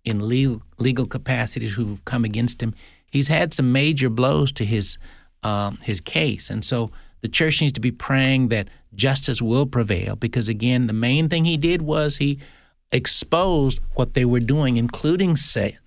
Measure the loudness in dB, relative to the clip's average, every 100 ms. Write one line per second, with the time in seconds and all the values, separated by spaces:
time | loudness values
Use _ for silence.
0 | -4 -2 0 2 0 -2 -8 -4 -2 0
1 | -2 -6 -4 -2 -2 -4 -6 -4 -4 -6
2 | -4 -2 -2 0 -2 -2 -6 -6 -14 _
3 | _ -2 2 2 2 2 2 4 2 2
4 | 0 2 2 2 0 0 -2 -2 -2 -8
5 | -14 -20 -20 _ -4 -2 -2 -6 -6 -6
6 | -4 -2 -2 -2 -6 -6 -2 -2 -4 -8
7 | -20 -12 -6 0 0 2 0 0 -2 -4
8 | -2 0 2 2 2 0 -4 -12 _ -2
9 | 0 2 0 -2 0 2 2 0 0 0
10 | -2 -4 -2 -2 -2 -2 0 2 0 0
11 | 2 2 2 2 2 2 2 0 0 0
12 | 0 0 -2 -2 -8 -20 _ _ _ -2
13 | 2 0 2 2 4 4 2 2 -2 -2
14 | 0 2 2 2 2 2 2 2 0 -2
15 | 0 2 2 2 0 0 -2 -4